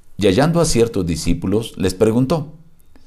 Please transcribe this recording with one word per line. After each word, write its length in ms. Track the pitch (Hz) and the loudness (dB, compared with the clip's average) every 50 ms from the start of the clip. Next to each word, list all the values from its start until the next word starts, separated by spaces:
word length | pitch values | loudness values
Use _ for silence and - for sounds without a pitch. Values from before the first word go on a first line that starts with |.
| - - - | -20 -18 -6
y 100 | - 98 101 | 0 2 2
hallando 340 | 90 113 143 165 165 170 | 4 4 2 2 2 2
a 40 | 160 | 0
ciertos 400 | - - 117 113 - - 101 90 | 2 2 2 2 2 0 -2 -4
discípulos 680 | 85 80 76 - - - - - 95 98 110 113 - - | -2 -4 -2 -2 -2 -2 -2 -2 -2 -2 -2 -4 -6 -6
les 180 | - 92 92 - | -4 -4 -4 0
preguntó: 600 | - - 113 110 123 131 127 175 160 156 - - - - - - - - - - - - | 0 0 2 2 2 0 0 0 -2 -4 -6 -12 -20 -20 -20 -20 -20 -20 -20 -20 -20 -20